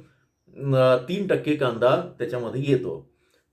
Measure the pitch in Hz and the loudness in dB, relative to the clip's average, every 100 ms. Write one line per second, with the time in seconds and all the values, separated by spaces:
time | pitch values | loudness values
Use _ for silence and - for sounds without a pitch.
0 | - _ _ _ _ - 139 131 131 127 | -14 _ _ _ _ -12 -2 2 4 4
1 | 127 190 196 151 151 147 131 113 120 156 | 0 -4 0 -2 0 0 0 2 2 2
2 | 175 - 120 123 113 117 139 139 90 80 | -2 -8 -8 -6 -6 -6 0 0 0 -10
3 | - _ _ _ _ | -14 _ _ _ _